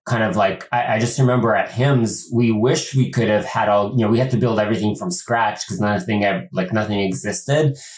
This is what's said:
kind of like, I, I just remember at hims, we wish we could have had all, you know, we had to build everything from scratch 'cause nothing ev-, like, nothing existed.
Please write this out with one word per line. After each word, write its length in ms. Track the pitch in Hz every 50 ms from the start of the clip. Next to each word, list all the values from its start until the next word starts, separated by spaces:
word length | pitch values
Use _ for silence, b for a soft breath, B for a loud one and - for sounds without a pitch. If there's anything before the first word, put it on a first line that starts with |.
| -
kind 180 | - 123 117 110
of 120 | 104 90
like, 320 | 104 98 98 - - - -
I, 240 | - 120 120 123 113
I 40 | 113
just 200 | 117 120 - -
remember 360 | 131 123 127 123 110 113 107
at 160 | 98 95 -
hims, 580 | - 113 131 143 143 123 117 101 87 - - -
we 200 | 120 117 120 113
wish 440 | 110 104 113 131 170 151 - - -
we 140 | 131 127 -
could 180 | - 127 120 104
have 180 | 107 104 -
had 240 | - - 117 110 107
all, 220 | 104 101 101 104 131 123
you 80 | 110
know, 40 | 107
we 100 | 117 117
had 100 | - 135
to 60 | - 110
build 220 | 123 120 110 104
everything 360 | 107 107 110 92 104 104 104
from 140 | - 98 90
scratch 560 | 87 - - - 117 117 110 104 101 - - -
'cause 120 | 104 90
nothing 440 | 104 104 101 92 90 110 107 104 101
ev-, 240 | 101 95 90 - -
like, 200 | - 92 90 -
nothing 280 | 110 107 107 104 104 101
existed. 760 | 98 95 92 - - 104 101 - - - 143 151 156 143 135 B B B B